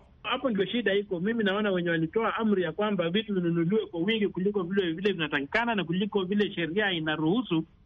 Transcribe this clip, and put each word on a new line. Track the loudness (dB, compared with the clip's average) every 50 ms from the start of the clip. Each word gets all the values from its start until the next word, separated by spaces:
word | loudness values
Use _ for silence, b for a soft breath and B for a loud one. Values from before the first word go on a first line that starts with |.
| -12 -20 -20 -12
hapo | -6 -4 -2 -2 0 0
ndio | 0 0 0
shida | 0 -2 -2 0 0 0
iko. | 0 0 -2 -4 -2
Mimi | -2 0 0 0 2
naona | 2 2 2 2 2
wenye | 0 0 2 0
walitoa | 2 2 0 0 0 0 0 0 0
amri | 0 2 2 2 2
ya | 2 0
kwamba | 0 0 0 0 0 0 0 0
vitu | 0 0 0 0 0
vinunuliwe | 0 0 2 2 2 2 2 2 0 0
kwa | -2 -4 -2
wingi | 0 0 0 0 0 -2
kuliko | 0 0 -2 0 0 0
vile, | -2 -2 0 0 0 0
vile | -2 0 0 0
vinatakikana | 0 0 -2 -2 -2 -2 -2 0 0 0 0 0 0
na | -2 -2
kuliko | -2 -2 -2 0 0 0 -2 0
vile | 0 0 0 0 0 -2
sheria | -4 -4 -2 0 0 0 0
inaruhusu, | 0 -2 -2 -2 -2 0 2 2 2 2 0 0 0 -2 -2 -4 -10 -20 -20